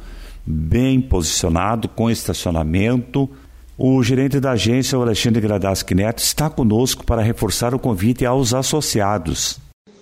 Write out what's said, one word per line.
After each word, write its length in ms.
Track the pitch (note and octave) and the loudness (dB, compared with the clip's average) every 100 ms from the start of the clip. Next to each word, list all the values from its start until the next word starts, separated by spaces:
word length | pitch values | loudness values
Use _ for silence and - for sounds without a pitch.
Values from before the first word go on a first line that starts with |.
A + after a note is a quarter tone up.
| - - - - | -8 -18 -18 -12
bem 560 | - D#2 D#2 A2+ C3 C3 | -4 -4 0 2 4 2
posicionado, 880 | C3 F#2+ E2 - F2 E2 G2 A2+ G#2 | 2 0 0 0 0 2 0 0 -4
com 220 | - A#2 | -2 0
estacionamento. 1200 | A2+ - F2+ F#2 E2 D#2 F2 A2 B2+ A#2 C#3 C3+ - - - - - | 0 -2 -4 -2 0 0 0 2 0 0 -2 -2 -6 -20 -20 -20 -2
O 240 | C3 C3 | 2 4
gerente 380 | A#2+ C3 C3+ C#3 | 4 2 2 0
da 140 | C3+ | 0
agência, 440 | A#2+ G#2 B2+ B2+ C3 | 0 2 2 0 0
o 60 | |
Alexandre 380 | A#2+ G#2 B2 A2+ | 0 0 2 2
Gradaschi 520 | G#2+ G2+ F#2+ F#2+ - | 0 0 0 -2 0
Neto, 260 | F#2+ G#2 - | 0 0 -2
está 300 | - - D3+ | -2 -2 -2
conosco 560 | - A#2 G#2+ B2+ - - | 0 2 2 2 -2 -2
para 160 | A#2 | 0
reforçar 540 | A2 A#2 G#2+ - A#2 B2+ | 0 0 -2 -2 -2 -2
o 40 | |
convite 460 | C3 F#2+ G#2+ B2 B2 | -2 0 0 0 0
aos 300 | C3 A#2+ B2+ | 2 2 0
associados. 1040 | C3 D#3 - A2+ G2+ G#2 D#2+ C#2 - - - _ - - | 0 -2 0 0 0 0 -2 -4 -6 -8 -16 _ -20 -20